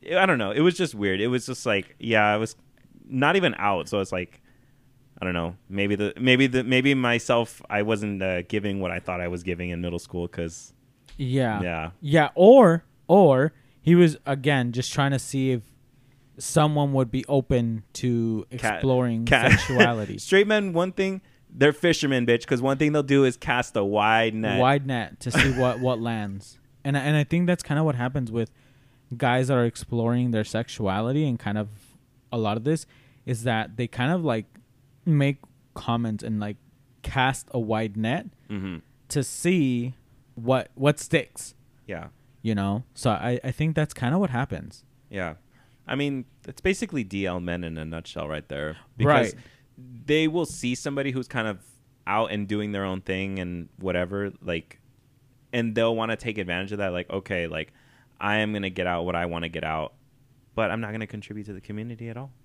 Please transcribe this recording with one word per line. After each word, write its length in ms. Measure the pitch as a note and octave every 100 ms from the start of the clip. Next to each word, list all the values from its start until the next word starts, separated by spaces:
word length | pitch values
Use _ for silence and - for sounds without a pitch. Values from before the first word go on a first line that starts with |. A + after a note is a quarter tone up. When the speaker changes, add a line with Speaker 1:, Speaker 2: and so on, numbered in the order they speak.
| - F3+
Speaker 1:
I 80 | F#3+
don't 140 | C#3
know. 120 | G2
It 100 | B2+
was 140 | E3+ E3+
just 200 | F3 G#2+
weird. 260 | G2+ F#2+
It 60 | A2
was 180 | B2 A2
just 200 | B2 B2
like, 300 | G2+ F#2 -
yeah, 260 | A#2 A2 G#2
I 100 | G#2
was 200 | A2+ - _ _ _ - -
not 300 | C3 C#3+ F#3+
even 180 | F3 G#2
out. 300 | G2+ F#2+ D#2+
So 140 | G#2
it's 100 | F#2+
like, 300 | F#2 F2+ - _ _ _ _ _ _ _ -
I 20 |
don't 100 | F#2
know. 220 | F2 E2 F#2 _
Maybe 260 | G2 G2+ G2+
the, 160 | G#2 -
maybe 280 | B2+ B2+ C3+
the, 140 | B2+ A#2+
maybe 280 | B2+ C3
myself, 680 | C3+ B2 A#2+ - A#2+ A2+ - -
I 140 | G#2
wasn't, 380 | G#2 A2 G#2+ G2
uh, 200 | F#2+ F2+
giving 400 | F2 G#2+ G2+ G2
what 100 | F#2
I 80 | F2
thought 220 | - F2+
I 80 | F2
was 140 | F2
giving 260 | F2 E2+ F2
in 100 | E2+
middle 200 | F2 E2+
school 280 | - F2 F2
'cause 460 | - E2+ E2 - _ _ _ _ -
Speaker 2:
Yeah. 460 | C3+ C3+ B2 G#2+
Speaker 1:
Yeah. 300 | F2+ E2 D#2+ -
Speaker 2:
Yeah. 280 | D3 D#3+ D3 -
Or, 480 | F#3+ C4+ G#3 E3 _ _ -
or 460 | F#3+ F3 C3 D3+ _ _ _
he 140 | - F3
was, 220 | E3+ D3 -
again, 480 | C#3 C#3 C#3+ A#2+
just 180 | A#2+ B2
trying 200 | - C#3
to 80 | C3+
see 320 | - C3+ C3
if 100 | B2+ G#2+ - _ _ _ _ _ -
someone 540 | - E3 D3+ D3 C#3+
would 180 | C3+ B2
be 140 | C3 -
open 540 | C#3 B2 B2+ A#2 A2+ G2+
to 520 | - B2+ A#2 A2+ A2 - B2
Speaker 1:
Ca-, 180 | A2+ G2+
Speaker 2:
exploring 500 | C3+ B2+ B2 A2+ A#2
Speaker 1:
ca- 220 | C3+ B2
<laughs> 20 |
Speaker 2:
sexuality. 680 | G#2 - B2+ D#3 A#2 G#2 G2+
Speaker 1:
Straight 300 | - F#3+ G#3
men, 260 | G#3+ G3
one 180 | E3 F#3
thing, 300 | F#3 F#3+ F#3+ _ _ _
they're 220 | - C#3+
fishermen, 540 | D3 F3 D#3+ D3 C3 A#2+
bitch, 200 | A#2+ -
'cause 160 | B2
one 160 | C3 C3+
thing 140 | D3+
they'll 120 | D3+
do 200 | C#3 C#3
is 140 | C3 A#2+
cast 400 | - B2 B2 A2+
a 60 | G2+
wide 480 | G#2 G#2 A2+ A2+ A2
net. 240 | A2 G2
Speaker 2:
Wide 260 | B2+ C#3+ C3+
net 360 | B2+ G#2 -
to 100 | B2
see 200 | D3 C3+
what, 260 | B2+ B2+ A#2
Speaker 1:
<laughs> 60 | B2+
Speaker 2:
what 140 | A#2+
lands. 580 | A#2 A2+ G#2 G2 - - _ _
And, 140 | C#3 C#3+
and 180 | C3+ D3+
I 80 |
think 240 | C#3+ E3+ F3
that's 160 | F3+
kinda 220 | - D3 D#3
what 100 | B2+
happens 340 | B2 C#3 A#2+
with 220 | A2+ A2 _ _ _ _ _ _ A#2+
guys 340 | C3 B2+ B2+
that 40 |
are 120 | C3 A#2+
exploring 680 | - - A#2 A2+ A#2+ B2
their 120 | A2
sexuality, 840 | G#2+ A2 A#2 - G2 F#2+ A2+ C#3 D3+
and 100 | A#2
kind 180 | - G#2+
of 80 | G#2+ G#2+ - _ _ _ _
a 60 | A#2
lot 180 | A2 G#2+
of 60 |
this 240 | A#2+ D#3+ - _ _ _ -
is 160 | A#2
that 340 | A#2 A2 A2 A2
they 80 | A#2+
kind 260 | - B2+
of, 140 | F3+ D#3+
like, 200 | A2+ - - _ _ _ _ -
make 320 | D3+ C#3 C#3 - _ _ -
comments 480 | - A#2 A#2 G#2+
and, 160 | - G#2+
like, 180 | G#2 G#2 _ _ _ _
cast 440 | - C3+ C3 C3+ -
a 80 | B2
wide 360 | A2 A2 A2 G2+
net 300 | A2 D3+ G#3+ _ _
Speaker 1:
Mm-hmm. 280 | G2+ F#2+ E2 - _ _
Speaker 2:
to 140 | D3
see 720 | C3 - F3 F#3 C3+ A#2+ B2 B2+ _ _ _
what, 380 | - A#2 C3 -
what 240 | - C#3 D3
sticks. 540 | - D#3+ - - - - _ _ -
Speaker 1:
Yeah. 220 | F2 D#2 _ _ _
Speaker 2:
You 140 | A2 G#2+
know? 300 | G2 G#2 C3 -
So 160 | -
I, 280 | G#2 A2+ B2
I 80 | C3
think 240 | - D#3 D#3
that's 180 | D3+
kinda 240 | - B2 E3+
what 140 | G3
happens. 520 | A#2+ C3+ E2 D#2 - _ _ _
Speaker 1:
Yeah. 240 | G2+ F2 D#2+ _ _ _ _ -
I 80 |
mean, 320 | C3 C#3+ C3+ A#2+ _ -
it's 140 | -
basically 420 | F#3 G3 - C#3+
D 240 | G2+ G2 F#2+
L 120 | F2+
men 240 | F2 F2
in 140 | E2+ D#2+
a 80 | D#2
nutshell 420 | E2 D#2+ - D2+
right 200 | D2+ -
there. 280 | D2 D2+ D#2 - -
Because 380 | C3+ C#3+ A2+ -
Speaker 2:
Right. 80 | - _ _ - B2+ A#2+ B2
Speaker 1:
they 200 | D3+ D#3+
will 200 | E3+ D#3+
see 260 | - B2
somebody 380 | B2 D3 C#3 C#3
who's 160 | C3 B2
kind 200 | C3+ A2
of 120 | F#2+ - _ _ _ -
out 240 | G#2 A2+
and 160 | G#2 G2+
doing 240 | G#2 G#2
their 120 | G2+ G2
own 160 | F#2+
thing 360 | F#2+ F#2 G2 F#2+
and 320 | F2+ F2 E2+ -
whatever, 540 | F#2 F2+ F2+ G2+ G2+ -
like, 380 | - E2+ - - _ _ _ _ _ _ _
and 240 | B2 A#2 A2
they'll 200 | A2+ A2+
wanna 200 | A2+ A2
take 240 | A#2 G#2+
advantage 320 | F2+ F2 G2
of 80 | G2+
that. 140 | G2
Like, 160 | F2+ F2+
"Okay, 340 | G2 - F#2 E2+
like, 280 | D#2+ D#2 _ _ _ _ _
I 180 | G#2 G#2+
am 160 | G#2+
gonna 160 | G#2+ F#2+
get 180 | F2+ F2+
out 160 | F2 F2
what 100 | E2+
I 80 | F2
wanna 240 | E2+ E2
get 160 | E2 D#2
out, 280 | D#2 D#2 _ _ _ _ _ _ -
but 160 | G#2+
I'm 80 | G#2+
not 140 | A2
gonna 120 | A2 G#2+
contribute 360 | A2 - G#2 G#2
to 60 |
the 60 | F#2+
community 460 | - G#2+ A2+ A2+ A#2
at 60 | A2+
all." 140 | C3+ B2+